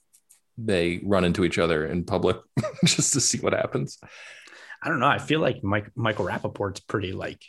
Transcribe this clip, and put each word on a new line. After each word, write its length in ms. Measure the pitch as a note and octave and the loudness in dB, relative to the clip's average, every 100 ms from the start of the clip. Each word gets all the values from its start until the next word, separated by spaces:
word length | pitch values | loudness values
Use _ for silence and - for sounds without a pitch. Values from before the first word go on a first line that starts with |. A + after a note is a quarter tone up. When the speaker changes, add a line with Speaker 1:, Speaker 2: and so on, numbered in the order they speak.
| _ _ _ _ _ - | _ _ _ _ _ -8
Speaker 1:
they 440 | A2 F#2 E2+ F2 | 0 2 2 0
run 220 | G2 G2 F2 | 0 4 4
into 180 | F#2 | 4
each 140 | F2 - | 2 2
other 260 | E2+ D#2 D#2 | 2 2 0
in 200 | F2 F2 | -2 0
public 320 | F#2 F2+ F#2 - - | 2 2 0 -4 -4
<laughs> 240 | D5+ - F3 | -4 2 2
just 260 | - - | 4 2
to 60 | C3+ | 2
see 200 | - - | 0 0
what 120 | G2 | 0
happens. 460 | G2+ - C#3+ C#3 - - - - - - - - - | 0 0 -2 -6 -10 -20 -18 -18 -20 -20 -20 -20 -8
Speaker 2:
I 60 | - | -4
don't 140 | C#3 | 2
know. 60 | C#3+ | 2
I 100 | G#2+ | 2
feel 240 | - D#3 | 2 2
like 240 | - - G2+ | 2 0 0
Mike, 260 | G#2 G#2 - | -2 -2 -2
Michael 280 | A2+ A2 F#2 | 0 0 -2
Rapaport's 520 | A2 G#2+ - G2+ F#2 | -4 -6 -4 -4 -6
pretty, 320 | - A2 F#2 | -4 -4 -2
like, 320 | F#2+ F2 - | -6 -8 -10